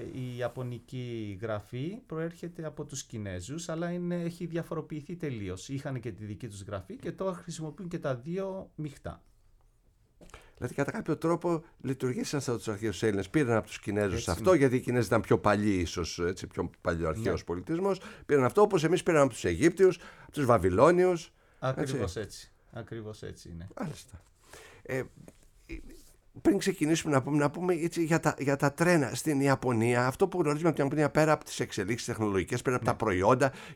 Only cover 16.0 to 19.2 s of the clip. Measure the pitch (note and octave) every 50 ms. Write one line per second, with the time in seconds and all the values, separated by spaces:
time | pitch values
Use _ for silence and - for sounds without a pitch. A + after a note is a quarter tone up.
16 | E2 - - - F2 F2 F#2+ - - - - - F2+ - - _ - F2+ E2+ D#2+
17 | E2 D#2+ D#2 A2 A2+ F#2+ E2 D#2+ - - E2+ F2+ F2+ - E3 E3+ F#3+ G3 F#3 F#3
18 | - - - - - - D3 C#3 B2+ B2 - G3+ G#3 G#3+ G3 E3 D3 D#3 F3+ D#3+
19 | - F#3 E3 D3